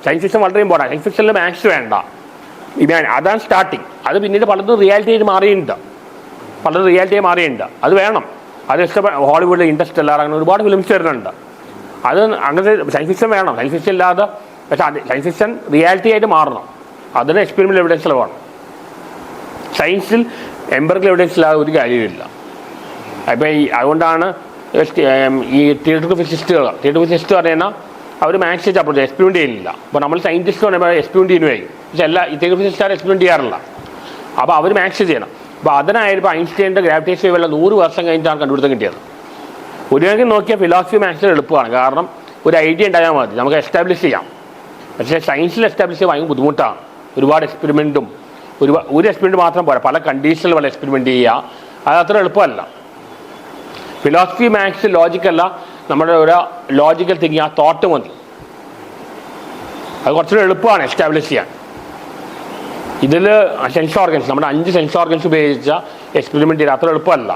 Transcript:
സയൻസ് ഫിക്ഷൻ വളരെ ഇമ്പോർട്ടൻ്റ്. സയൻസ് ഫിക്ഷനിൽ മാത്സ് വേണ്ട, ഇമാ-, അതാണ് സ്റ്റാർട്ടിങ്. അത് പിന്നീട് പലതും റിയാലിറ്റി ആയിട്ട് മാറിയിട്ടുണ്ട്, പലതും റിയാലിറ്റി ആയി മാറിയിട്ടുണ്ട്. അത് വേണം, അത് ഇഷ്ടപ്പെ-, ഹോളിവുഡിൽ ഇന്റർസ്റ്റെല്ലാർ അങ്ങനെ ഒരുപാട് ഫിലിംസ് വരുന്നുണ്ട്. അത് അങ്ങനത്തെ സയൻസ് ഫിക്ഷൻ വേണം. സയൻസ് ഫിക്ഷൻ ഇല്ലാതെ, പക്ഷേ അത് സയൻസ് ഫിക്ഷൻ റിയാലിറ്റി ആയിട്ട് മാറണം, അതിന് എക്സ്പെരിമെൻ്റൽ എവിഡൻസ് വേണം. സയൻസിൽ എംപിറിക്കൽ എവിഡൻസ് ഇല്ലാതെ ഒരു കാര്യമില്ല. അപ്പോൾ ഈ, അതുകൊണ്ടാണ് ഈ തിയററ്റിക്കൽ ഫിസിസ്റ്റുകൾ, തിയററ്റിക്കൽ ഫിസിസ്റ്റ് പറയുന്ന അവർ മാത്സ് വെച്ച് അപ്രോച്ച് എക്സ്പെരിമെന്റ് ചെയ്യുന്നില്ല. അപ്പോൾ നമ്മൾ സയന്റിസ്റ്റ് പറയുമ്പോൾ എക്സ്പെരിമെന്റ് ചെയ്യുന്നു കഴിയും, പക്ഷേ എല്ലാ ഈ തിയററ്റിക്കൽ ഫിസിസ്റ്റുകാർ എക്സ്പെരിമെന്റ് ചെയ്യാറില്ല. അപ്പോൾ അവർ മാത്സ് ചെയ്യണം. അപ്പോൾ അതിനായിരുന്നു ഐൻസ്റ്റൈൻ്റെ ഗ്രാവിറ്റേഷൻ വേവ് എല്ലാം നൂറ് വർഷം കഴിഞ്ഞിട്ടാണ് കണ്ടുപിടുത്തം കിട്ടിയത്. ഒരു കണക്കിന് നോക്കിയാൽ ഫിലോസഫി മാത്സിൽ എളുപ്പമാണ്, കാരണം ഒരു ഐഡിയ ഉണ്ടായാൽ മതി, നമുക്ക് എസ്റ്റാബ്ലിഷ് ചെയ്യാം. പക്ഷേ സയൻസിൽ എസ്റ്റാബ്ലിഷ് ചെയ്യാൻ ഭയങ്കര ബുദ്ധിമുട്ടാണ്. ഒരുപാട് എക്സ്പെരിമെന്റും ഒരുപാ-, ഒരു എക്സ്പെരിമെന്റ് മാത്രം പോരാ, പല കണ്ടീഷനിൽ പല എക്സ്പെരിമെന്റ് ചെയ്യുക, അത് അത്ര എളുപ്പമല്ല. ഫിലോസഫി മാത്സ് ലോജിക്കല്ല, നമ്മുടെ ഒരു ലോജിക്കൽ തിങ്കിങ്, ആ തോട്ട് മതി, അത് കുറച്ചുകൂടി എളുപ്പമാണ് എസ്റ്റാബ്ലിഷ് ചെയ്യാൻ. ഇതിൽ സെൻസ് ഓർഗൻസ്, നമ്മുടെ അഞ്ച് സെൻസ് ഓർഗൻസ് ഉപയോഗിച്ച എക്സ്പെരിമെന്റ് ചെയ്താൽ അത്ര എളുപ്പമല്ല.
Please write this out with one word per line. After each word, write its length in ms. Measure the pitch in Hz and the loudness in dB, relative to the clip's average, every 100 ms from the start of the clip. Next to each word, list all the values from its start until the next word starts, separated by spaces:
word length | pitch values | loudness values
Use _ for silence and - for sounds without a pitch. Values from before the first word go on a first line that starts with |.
സയൻസ് 180 | - 160 | -2 -2
ഫിക്ഷൻ 160 | 185 220 | 0 0
വളരെ 180 | 190 196 208 | 2 2 2
ഇമ്പോർട്ടൻ്റ്. 240 | 170 131 | 2 0
സയൻസ് 140 | 151 202 | -4 -4
ഫിക്ഷനിൽ 260 | - 214 208 | 0 0 2
മാത്സ് 280 | 175 175 214 | -2 0 0
വേണ്ട, 220 | 156 117 104 - - - - - - - - | 0 0 -4 -4 -18 -20 -20 -20 -20 -14 -2
ഇമാ-, 180 | 147 165 139 123 | 2 2 2 0
അതാണ് 220 | 165 220 220 | 0 -2 0
സ്റ്റാർട്ടിങ്. 400 | 185 190 - - - - | 0 0 -6 -12 -10 -4
അത് 80 | 170 202 | -2 0
പിന്നീട് 200 | 202 208 | 0 2
പലതും 260 | 196 196 233 | 0 2 4
റിയാലിറ്റി 280 | 196 202 208 | 6 4 2
ആയിട്ട് 140 | 226 208 | 2 4
മാറിയിട്ടുണ്ട്, 440 | 190 196 196 147 - - - - - - - - - - | 4 2 2 -2 -8 -10 -20 -20 -20 -20 -20 -20 -6 -2
പലതും 200 | 170 190 | 2 4
റിയാലിറ്റി 260 | 180 190 202 | 4 4 2
ആയി 80 | 190 | 2
മാറിയിട്ടുണ്ട്. 360 | 175 165 117 95 - 143 | 2 0 -2 -10 -2 2
അത് 80 | 190 | 4
വേണം, 220 | 196 208 110 - - - - | 2 0 -4 -18 -20 -20 -4
അത് 100 | 143 175 | 0 0
ഇഷ്ടപ്പെ-, 280 | 208 196 147 139 | 2 0 2 2
ഹോളിവുഡിൽ 340 | 156 180 175 170 | 4 4 2 2
ഇന്റർസ്റ്റെല്ലാർ 460 | 151 165 - 151 147 | 2 -2 0 0 0
അങ്ങനെ 140 | 151 151 | 0 -2
ഒരുപാട് 220 | 160 196 214 | 2 2 2
ഫിലിംസ് 240 | 196 185 196 | 0 2 0
വരുന്നുണ്ട്. 360 | 165 131 95 - - - - - - - 123 | 0 -4 -8 -14 -20 -20 -20 -20 -20 -6 0
അത് 100 | 165 220 214 135 | 2 2 0 0
അങ്ങനത്തെ 280 | 156 196 214 143 143 | 0 2 0 0 -4
സയൻസ് 140 | 160 | -2
ഫിക്ഷൻ 180 | 185 226 208 | -2 0 2
വേണം. 160 | 185 117 | 0 -2
സയൻസ് 140 | 131 165 | -4 -2
ഫിക്ഷൻ 160 | 165 185 | -2 2
ഇല്ലാതെ, 300 | 180 180 202 - - - - | 2 2 -2 -4 -20 -20 -8
പക്ഷേ 160 | 143 160 | 0 0
അത് 100 | 147 123 | -2 -6
സയൻസ് 160 | 131 151 | -4 -4
ഫിക്ഷൻ 220 | 170 214 233 - 147 | -2 -4 -4 0 2
റിയാലിറ്റി 360 | 165 190 226 | 4 2 2
ആയിട്ട് 160 | 214 214 165 | 2 4 2
മാറണം, 320 | 151 117 - - - - - 127 | 2 -2 -12 -20 -20 -20 -6 -4
അതിന് 200 | 127 175 196 | 0 0 0
എക്സ്പെരിമെൻ്റൽ 340 | - 190 190 | 0 2 2
എവിഡൻസ് 240 | 170 160 170 135 | 2 0 0 0
വേണം. 180 | 104 - - - - - - - - - - - - - - - | 0 -6 -20 -20 -20 -20 -20 -20 -20 -18 -18 -16 -16 -16 -12 -4
സയൻസിൽ 420 | 151 196 - 226 233 - - - - 135 | -2 -2 0 0 0 -6 -16 -14 -4 -2
എംപിറിക്കൽ 320 | 156 185 190 | 0 2 2
എവിഡൻസ് 240 | 180 180 170 | 2 2 2
ഇല്ലാതെ 200 | 160 156 151 | 2 2 2
ഒരു 80 | 156 | 0
കാര്യമില്ല. 440 | 120 120 107 87 82 - - - - - - - - - - | 0 0 -2 -6 -16 -16 -18 -18 -18 -18 -18 -18 -16 -10 -4
അപ്പോൾ 180 | 120 151 151 | 0 0 2
ഈ, 20 | 143 120 | 0 0
അതുകൊണ്ടാണ് 480 | 131 156 165 165 180 175 - - - - 156 - 135 135 135 135 123 131 | 0 2 2 2 0 -4 -14 -20 -6 -2 0 2 2 4 2 0 0 2
ഈ 20 | 147 143 | 4 2
തിയററ്റിക്കൽ 340 | 156 160 165 180 | 0 0 0 -2
ഫിസിസ്റ്റുകൾ, 440 | 165 165 - 170 123 - | -2 -4 0 2 2 0
തിയററ്റിക്കൽ 240 | 143 156 165 | 0 2 2
ഫിസിസ്റ്റ് 280 | 170 170 190 | 0 2 2
പറയുന്ന 280 | 165 160 190 208 - - - - | 2 0 -2 -4 -18 -20 -20 -4
അവർ 100 | 156 190 | 0 0
മാത്സ് 240 | 175 175 202 | 0 0 0
വെച്ച് 120 | 185 | 0
അപ്രോച്ച് 220 | 151 143 135 | 2 0 0
എക്സ്പെരിമെന്റ് 340 | 139 185 180 | 2 2 2
ചെയ്യുന്നില്ല. 300 | 143 110 90 - - | 0 -2 -10 -12 -6
അപ്പോൾ 140 | 147 | -4
നമ്മൾ 140 | 147 165 180 | -2 -2 -2
സയന്റിസ്റ്റ് 380 | 170 180 185 214 | -2 -2 0 0
പറയുമ്പോൾ 240 | 180 175 175 | 2 2 2
എക്സ്പെരിമെന്റ് 320 | 143 185 185 | 2 0 4
ചെയ്യുന്നു 160 | 180 156 | 4 2
കഴിയും, 180 | 113 90 - - | 0 -6 -18 -14
പക്ഷേ 140 | 156 160 | -2 0
എല്ലാ 140 | 175 175 | 0 -2
ഈ 20 | 147 | -2
തിയററ്റിക്കൽ 200 | 170 180 | 0 0
ഫിസിസ്റ്റുകാർ 300 | 196 - 196 185 | -2 -2 -2 -2
എക്സ്പെരിമെന്റ് 280 | 175 190 180 | -2 2 4
ചെയ്യാറില്ല. 300 | 160 127 85 - - - - - - - - | 2 0 -6 -12 -20 -20 -18 -18 -18 -10 -4
അപ്പോൾ 120 | 131 160 | 0 2
അവർ 140 | 165 208 | 2 0
മാത്സ് 260 | 185 - 190 | -2 -2 0
ചെയ്യണം. 200 | 139 98 - - - | 0 -4 -16 -20 -4
അപ്പോൾ 140 | 156 143 | 0 2
അതിനായിരുന്നു 500 | 151 214 208 190 185 160 | 2 0 2 2 0 0
ഐൻസ്റ്റൈൻ്റെ 440 | 165 - 196 190 180 | -4 -2 0 2 2
ഗ്രാവിറ്റേഷൻ 380 | 156 160 180 190 | 0 0 0 0
വേവ് 120 | 175 | 0
എല്ലാം 120 | 170 151 | 0 2
നൂറ് 200 | 175 208 | 2 4
വർഷം 200 | 170 175 170 | 2 0 -2
കഴിഞ്ഞിട്ടാണ് 300 | 160 160 151 | 0 0 -2
കണ്ടുപിടുത്തം 300 | 147 139 139 123 | -2 0 0 0
കിട്ടിയത്. 240 | 101 - - - - - - - - - - | -2 -6 -18 -20 -20 -18 -18 -18 -18 -16 -2
ഒരു 100 | 135 175 | 2 2
കണക്കിന് 220 | 214 247 214 | 2 2 2
നോക്കിയാൽ 240 | 196 214 180 | 0 0 2
ഫിലോസഫി 340 | 175 180 214 196 | 2 2 0 0
മാത്സിൽ 240 | 156 196 156 | 0 2 2
എളുപ്പമാണ്, 360 | 139 156 117 123 | 2 0 0 0
കാരണം 260 | 131 139 180 - - - - | 0 0 -4 -8 -20 -4 2
ഒരു 80 | 160 156 | 2 2
ഐഡിയ 240 | 165 208 | 2 2
ഉണ്ടായാൽ 240 | 175 165 151 | 4 2 2
മതി, 160 | 117 107 | 0 -2
നമുക്ക് 160 | 131 151 | 0 0
എസ്റ്റാബ്ലിഷ് 400 | - 180 175 180 175 | 0 -2 0 0 0
ചെയ്യാം. 200 | 104 - - - - - - - - | -2 -6 -18 -20 -20 -20 -20 -20 -10
പക്ഷേ 200 | 120 160 156 | -4 -2 -2
സയൻസിൽ 340 | 143 175 175 226 | -2 -2 0 -2
എസ്റ്റാബ്ലിഷ് 280 | - 180 165 | 0 -2 0
ചെയ്യാൻ 120 | 185 | 0
ഭയങ്കര 180 | 147 160 | 0 -2
ബുദ്ധിമുട്ടാണ്. 460 | 131 139 143 127 101 - - - - | 0 0 0 -2 -4 -16 -20 -12 -2
ഒരുപാട് 260 | 135 156 151 | 2 2 0
എക്സ്പെരിമെന്റും 560 | - 156 147 151 143 117 - - - - - | -6 -2 0 2 -2 -4 -14 -20 -20 -20 -2
ഒരുപാ-, 240 | 139 156 - 143 | 2 2 0 0
ഒരു 80 | 202 | 0
എക്സ്പെരിമെന്റ് 340 | - 190 185 170 | 2 0 2 2
മാത്രം 180 | 175 165 | 2 0
പോരാ, 140 | 127 135 | 0 0
പല 80 | 151 156 | 0 -2
കണ്ടീഷനിൽ 420 | 135 147 160 185 160 | -2 0 0 2 2
പല 40 | 143 | 0
എക്സ്പെരിമെന്റ് 400 | - 143 135 127 127 | -4 -4 -2 0 2
ചെയ്യുക, 280 | 117 123 - - - - - | 2 0 -4 -18 -20 -6 0
അത് 100 | 160 | 2
അത്ര 140 | 170 208 180 | 2 2 2
എളുപ്പമല്ല. 360 | 202 170 104 85 - - - - - - - - - - - - - | 2 0 0 -12 -18 -20 -20 -20 -20 -20 -20 -20 -20 -20 -18 -18 -4
ഫിലോസഫി 440 | 143 160 180 - 240 | 2 2 2 2 2
മാത്സ് 340 | 214 196 190 214 175 | 2 0 0 0 4
ലോജിക്കല്ല, 460 | 170 175 180 165 180 - - - - | 2 2 0 2 0 -4 -18 -20 -4
നമ്മുടെ 240 | 147 160 165 | -2 2 4
ഒരു 120 | 156 175 - - - 135 | 6 4 0 -10 -2 2
ലോജിക്കൽ 380 | 147 165 175 180 | 2 2 0 0
തിങ്കിങ്, 220 | 165 156 | 0 0
ആ 20 | 151 156 | -2 2
തോട്ട് 280 | 151 165 185 | 2 2 0
മതി, 180 | 151 113 - - - - - - - - - - - - - - - - - - - | 0 -4 -18 -20 -20 -20 -20 -20 -20 -20 -20 -20 -18 -18 -18 -18 -16 -16 -16 -14 -6
അത് 60 | - 156 | -2 0
കുറച്ചുകൂടി 260 | 160 208 190 | 2 2 2
എളുപ്പമാണ് 340 | 185 226 196 131 | 2 2 2 0
എസ്റ്റാബ്ലിഷ് 420 | - 160 156 147 | -2 0 0 0
ചെയ്യാൻ. 180 | 131 87 - - - - - - - - - - - - - - - 135 | -4 -4 -12 -20 -18 -18 -18 -18 -18 -16 -16 -16 -14 -14 -12 -12 -6 0
ഇതിൽ 180 | 165 196 214 185 - 131 165 | 2 4 4 2 0 -4 -2
സെൻസ് 220 | 160 202 | -2 0
ഓർഗൻസ്, 260 | 180 160 135 | 0 0 -2
നമ്മുടെ 160 | 139 151 | -2 0
അഞ്ച് 200 | 147 175 180 | -2 0 0
സെൻസ് 200 | 151 175 | 0 0
ഓർഗൻസ് 240 | 165 165 165 | 0 0 0
ഉപയോഗിച്ച 400 | 160 147 135 123 160 - - - 151 | 2 2 0 -2 -2 -4 -18 -4 -4
എക്സ്പെരിമെന്റ് 420 | 127 147 156 156 | -2 0 2 2
ചെയ്താൽ 140 | 147 135 | 2 2
അത്ര 120 | 165 156 | 0 0
എളുപ്പമല്ല. 360 | 170 156 107 | 2 0 0